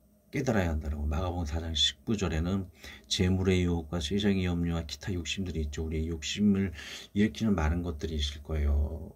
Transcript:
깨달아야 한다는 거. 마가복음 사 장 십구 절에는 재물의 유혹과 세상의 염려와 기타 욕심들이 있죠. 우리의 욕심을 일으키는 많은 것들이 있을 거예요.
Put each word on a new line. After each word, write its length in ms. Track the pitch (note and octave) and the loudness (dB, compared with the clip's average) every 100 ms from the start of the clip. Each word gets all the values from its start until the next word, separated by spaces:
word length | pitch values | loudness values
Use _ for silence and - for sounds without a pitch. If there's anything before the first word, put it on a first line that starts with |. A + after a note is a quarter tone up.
| _ _ _ | _ _ _
깨달아야 380 | C#3 C3 A2 F2 | -4 0 2 2
한다는 300 | D2+ D2 D2 | 0 -4 -4
거. 80 | - | -2
마가복음 400 | E2 F#2 F2+ D2+ | -2 -2 -4 -4
사 140 | D#2+ | -4
장 140 | E2 | -2
십구 420 | E2 - - - A2 | 0 0 0 -2 0
절에는 520 | F2+ D#2 E2+ G2 F#2 - - - - | 0 0 0 0 -4 -12 -18 -18 -4
재물의 540 | - F#2 F#2+ F#2+ F#2 | 2 4 4 4 4
유혹과 380 | F2 E2+ D#2 F2+ | 4 2 -2 -4
세상의 440 | E2+ G2+ G2+ F#2+ | -2 2 2 2
염려와 420 | F2+ F2 E2+ E2 D#2+ | 2 2 0 0 -4
기타 260 | - - | -8 -4
욕심들이 480 | F2+ D#2+ - F2+ D#2+ | -4 -4 -4 -4 -2
있죠. 220 | D2+ - | -4 -4
우리의 240 | D#2 D#2 D#2+ | -4 -2 -2
욕심을 640 | D#2+ - G2 G#2 G2 F#2+ - - - - | -4 -4 4 4 6 2 -4 -12 -14 -4
일으키는 400 | G2+ G#2+ - A2+ | 0 2 2 2
많은 280 | F2+ D#2 E2+ | 2 2 2
것들이 320 | E2+ D#2 - | -2 -4 -4
있을 280 | D#2 D2 - | -2 -4 -4
거예요. 680 | - D#2 C#2+ D2 D2+ D#2+ F2 | -4 0 2 2 0 -4 -10